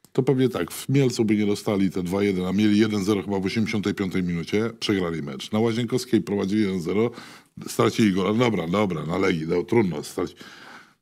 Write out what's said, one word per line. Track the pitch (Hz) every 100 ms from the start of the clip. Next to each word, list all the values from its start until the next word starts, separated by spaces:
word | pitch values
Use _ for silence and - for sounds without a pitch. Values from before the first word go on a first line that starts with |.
| _
to | -
pewnie | 131 131 131
tak, | 92 85
w | - -
Mielcu | 135 127 113 107
by | 107
nie | 104
dostali | 101 - 98 95
te | 92
dwa | 87 98
jeden, | 101 92 92
a |
mieli | 95 107 104
jeden | 107 104
zero | 95 101
chyba | 95 98
w | 95
osiemdziesiątej | 113 104 110 101
piątej | 92 95 92
minucie, | 87 85 78 101 110 -
przegrali | - 98 87 80
mecz. | 71 67 -
Na | 107
Łazienkowskiej | 117 113 117 123 - 110
prowadzili | 85 101 95 107
jeden | 101 95
zero, | 82 95 117 - - - _ - -
stracili | - 117 110 107
gola. | 92 95
Dobra, | 110 123 98 82
dobra, | 101 104 80 76
na | 90
Legii, | 95 82 80
no, | 87
trudno | 87 117 95 73
stracić. | - - 87 - - - - - - _